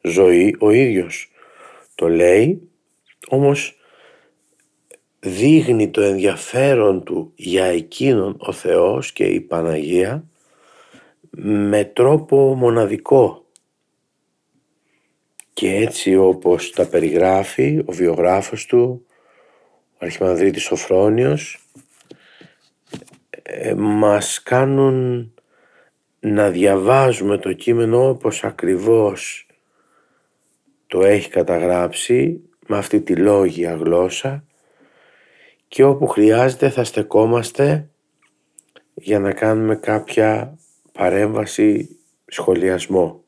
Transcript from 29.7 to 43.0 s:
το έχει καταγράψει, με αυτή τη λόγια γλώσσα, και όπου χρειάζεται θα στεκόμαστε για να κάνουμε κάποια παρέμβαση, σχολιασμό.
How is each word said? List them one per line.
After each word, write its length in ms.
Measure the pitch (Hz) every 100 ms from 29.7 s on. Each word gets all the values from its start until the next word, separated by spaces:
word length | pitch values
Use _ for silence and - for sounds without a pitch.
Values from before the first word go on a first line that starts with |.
| _ _ _ _ _ _ _ _ _ _ _ _
το 160 | 92
έχει 260 | 95 104 -
καταγράψει, 1120 | 95 82 85 87 90 87 - - 123 143 170 - _ -
με 100 | 104
αυτή 240 | 101 107
τη 160 | - 87
λόγια 580 | 98 101 95 82 85
γλώσσα, 720 | 82 82 85 90 - 135 139 - _ _ _ _ _ _ _ _ _ _ _ _
και 160 | -
όπου 220 | 135 139 143
χρειάζεται 640 | - 107 113 131 127 139
θα 140 | 127
στεκόμαστε 1080 | 117 - 104 104 110 117 113 - 143 151 151 _ _ _ _ _ _ - _ _ _
για 240 | - - 104
να 140 | 98
κάνουμε 440 | - 110 110 110 107
κάποια 840 | - 107 - - 110 110 127 147 _ _ _
παρέμβαση, 1080 | - 90 92 107 110 104 - 104 104 - - _ _ _
σχολιασμό. 960 | - - 90 92 92 - 95